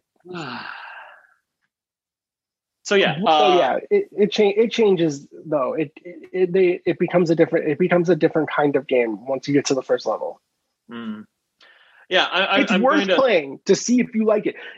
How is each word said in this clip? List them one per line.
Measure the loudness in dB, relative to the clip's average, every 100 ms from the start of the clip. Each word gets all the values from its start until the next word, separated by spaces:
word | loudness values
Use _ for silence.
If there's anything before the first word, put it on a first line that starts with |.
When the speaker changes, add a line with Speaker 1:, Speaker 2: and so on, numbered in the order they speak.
| _ _ -18
Speaker 1:
<sighs> | -14 -12 -12 -14 -16 -18 -20 -20 -20 _ _ _ _ _ _ _ _ _ _ _ _ _ _ _ _
So, | -2
yeah, | 0 0 0
Speaker 2:
So, | 2
Speaker 1:
uh, | 4 4 4
Speaker 2:
yeah, | 2 -2 0
it, | 0 0 0
it | 0
cha-, | 2 2 2
it | 0
changes, | 2 2 2 0 -2 -10 -18
though. | -4 -2 -2
It, | -4 -6 -8
it, | -20 -20 -10
it, | -4 0
they, | 2 2 2 -2
it | -2
becomes | 0 2 2
a | 2
different, | 2 0 -2
it | 0
becomes | 2 2 2
a | 2
different | 2 0 -2 0
kind | 0 0
of | 0
game | 0 0 -4 -6
once | -6 0
you | 0
get | 0
to |
the | -2
first | 0 -2 -2
level. | -4 -6 -12 _ _ _ _ -18
Speaker 1:
Mm. | -12 -12 -12 -16 _ _ _ _ _ _ _ -4
Yeah, | -2 0
I, | -2 0
I, | 0
Speaker 2:
It's | 0
Speaker 1:
I'm | 0
Speaker 2:
worth | 2 2
Speaker 1:
going | 2
to | 2
Speaker 2:
playing | 2 2 -2 -4 0
to | 0
see | 0 0
if | 0
you | -2 0
like | 0 -2
it. | -8 -12